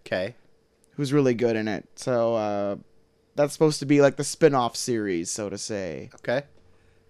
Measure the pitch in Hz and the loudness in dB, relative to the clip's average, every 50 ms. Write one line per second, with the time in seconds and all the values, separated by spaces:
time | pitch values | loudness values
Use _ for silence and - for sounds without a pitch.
0 | _ - 117 95 92 104 120 _ _ _ _ _ _ _ _ _ _ _ _ - | _ -6 -4 -4 -4 -4 -8 _ _ _ _ _ _ _ _ _ _ _ _ -6
1 | 147 135 135 151 143 131 123 110 123 117 113 113 107 110 104 80 - _ - - | -4 0 2 4 4 4 2 2 2 0 0 0 -2 -2 -4 -6 -8 _ -18 -10
2 | - - 127 120 117 117 117 113 107 104 104 101 101 101 101 - - _ _ _ | -4 -2 0 0 0 0 0 0 -2 -2 -2 -2 -2 -4 -6 -8 -10 _ _ _
3 | _ _ _ _ _ _ _ - 147 143 - - 160 156 147 - - 135 147 143 | _ _ _ _ _ _ _ -2 -2 -2 2 2 2 2 2 0 0 2 4 6
4 | 139 139 135 - 147 - - - - 156 139 135 123 117 - - - - 123 113 | 6 6 4 2 -6 -8 -2 4 4 4 4 4 0 0 -2 -6 -4 -4 -2 -2
5 | 107 101 95 85 82 - - - 107 101 92 101 - - 110 101 95 87 78 67 | -2 -2 -4 -4 -4 -6 -6 -6 -6 -8 -8 -8 -10 -8 -6 -6 -6 -6 -8 -10
6 | - - - - - - 120 131 143 - _ - _ _ _ _ _ _ _ _ | -12 -14 -18 -16 -6 -4 -4 -4 -4 -8 _ -20 _ _ _ _ _ _ _ _
7 | _ _ | _ _